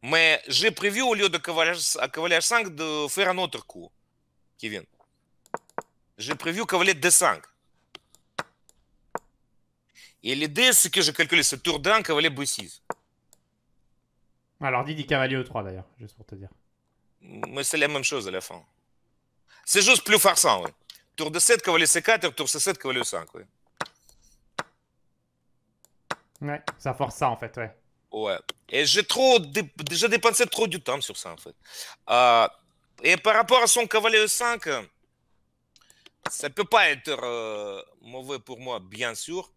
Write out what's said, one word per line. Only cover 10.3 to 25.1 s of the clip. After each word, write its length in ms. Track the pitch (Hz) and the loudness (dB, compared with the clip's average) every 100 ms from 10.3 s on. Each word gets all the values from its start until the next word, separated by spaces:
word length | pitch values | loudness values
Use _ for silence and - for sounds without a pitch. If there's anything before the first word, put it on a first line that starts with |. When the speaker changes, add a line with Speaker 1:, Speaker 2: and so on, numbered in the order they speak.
| 131 | -2
Speaker 1:
l'idée, 380 | 151 147 254 | -2 2 4
c'est 160 | 240 180 | 4 2
que 120 | - | 2
j'ai 120 | 151 | 0
calculé 300 | - 165 220 | 0 2 2
ce 120 | - 135 | 2 -2
tour 240 | - 151 | -4 -2
d'un, 220 | 139 220 | 2 0
cavalier 280 | 190 151 160 | 2 0 0
B 160 | 139 139 | -2 -6
six. 360 | - 92 - _ - _ _ _ _ _ _ _ _ _ _ _ _ _ _ _ _ | -6 -10 -18 _ -14 _ _ _ _ _ _ _ _ _ _ _ _ _ _ _ _
Speaker 2:
Alors, 240 | 143 127 | -4 -4
dit 220 | 139 156 139 | -4 -8 -2
cavalier 300 | 147 131 131 | 0 0 -2
E 80 | |
trois, 200 | 123 117 | -6 -8
d'ailleurs, 240 | 98 92 92 _ | -8 -12 -16 _
juste 160 | 110 _ | -20 _
pour 100 | 107 | -20
te 100 | 98 | -20
dire. 140 | 98 _ _ _ _ _ _ _ | -20 _ _ _ _ _ _ _
Speaker 1:
Mais 420 | - 104 - 135 | -20 -12 -10 -4
c'est 140 | 139 156 | -2 0
la 100 | 147 | 0
même 160 | 147 | 0
chose 240 | 127 143 98 | -2 -4 -6
à 40 | |
la 100 | 92 | -8
fin. 220 | - 90 _ _ _ _ _ _ _ _ _ _ | -10 -18 _ _ _ _ _ _ _ _ _ _
C'est 200 | - 196 | 0 2
juste 200 | 208 247 | 4 4
plus 140 | - 208 | 4 4
farçant, 460 | 202 165 160 101 | 4 4 4 2
oui. 80 | 87 - _ - _ - | -2 -12 _ -20 _ -8
Tour 140 | 156 | -6
D 100 | 160 | 0
sept, 220 | - 233 | 2 4
cavalier 240 | 214 165 160 | 4 2 4
C 160 | 170 | 2
quatre, 280 | 160 226 170 | 2 2 0
tour 200 | - 139 | -4 -6
C 100 | 151 | -2
sept, 180 | 196 180 | -2 -2
cavalier 220 | 143 127 | -4 -4
E 20 | |
cinq, 300 | - 92 80 87 | -4 -6 -10 -18
oui. 80 | 95 _ _ _ - _ _ _ _ _ _ - - _ _ _ _ | -20 _ _ _ -12 _ _ _ _ _ _ -12 -12 _ _ _ _